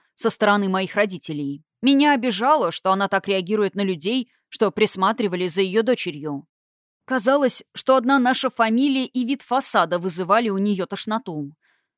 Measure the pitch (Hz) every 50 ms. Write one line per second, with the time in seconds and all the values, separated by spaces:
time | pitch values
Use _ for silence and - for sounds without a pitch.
0 | _ _ _ - - 226 - - 214 202 202 208 202 190 190 190 190 - - 202
1 | 214 202 185 151 - - 156 147 143 139 143 151 _ _ _ _ 226 262 277 277
2 | 294 294 285 247 220 254 196 185 233 277 311 302 202 170 - - - 190 190 196
3 | 196 190 196 190 - 196 196 190 180 170 214 208 208 190 - 196 202 190 185 147
4 | 147 202 247 262 233 - _ _ _ _ - - 220 196 - - 220 208 - 190
5 | 185 196 226 - 214 196 175 175 180 180 - 196 190 185 180 220 220 - 190 -
6 | - 180 143 147 147 151 143 139 - _ _ _ _ _ _ _ _ _ _ _
7 | _ - 262 254 190 262 277 294 277 240 - - - _ - - - - 262 262
8 | 233 247 277 269 240 247 254 - - 247 - - 226 220 220 247 277 294 262 269
9 | 254 - - 254 247 233 277 262 - - 247 269 269 - - 208 170 160 180 175
10 | 175 185 156 180 185 165 202 226 247 214 196 190 202 208 202 180 175 - 196 -
11 | - 220 214 226 - 190 160 151 143 143 156 _ _ _ _ _ _ _ _